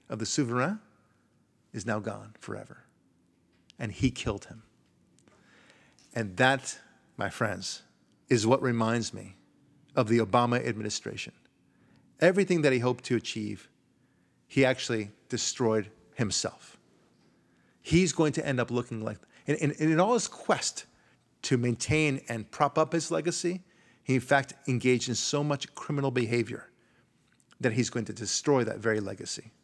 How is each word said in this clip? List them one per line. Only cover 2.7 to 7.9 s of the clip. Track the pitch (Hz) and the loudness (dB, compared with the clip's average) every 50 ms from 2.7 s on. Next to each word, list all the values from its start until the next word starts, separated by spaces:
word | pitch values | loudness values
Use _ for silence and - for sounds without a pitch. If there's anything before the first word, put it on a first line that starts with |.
| - - - _ _ _ _ _ _ _ _ _ _ _ _ _ _ _ _ - _ - | -18 -20 -20 _ _ _ _ _ _ _ _ _ _ _ _ _ _ _ _ -20 _ -8
And | 120 107 | -8 -8
he | 90 - - 127 | -2 0 0 0
killed | - - - 120 101 98 - | 0 -2 -4 -4 -6 -6 -8
him. | - - 113 - _ _ _ _ _ _ _ _ _ _ _ _ _ _ _ _ _ _ _ _ - _ _ _ _ _ _ _ _ - | -14 -18 -20 -20 _ _ _ _ _ _ _ _ _ _ _ _ _ _ _ _ _ _ _ _ -20 _ _ _ _ _ _ _ _ -6
And | 120 110 98 90 | -6 -6 -4 2
that, | 92 127 131 139 131 - - - - - - _ _ _ _ _ | 4 4 4 4 2 -2 -8 -12 -12 -16 -20 _ _ _ _ _
my | - 101 95 | -6 -6 -6
friends, | - - 117 104 95 92 95 - - - - _ | -2 -2 -2 -2 -2 -4 -6 -8 -10 -10 -14 _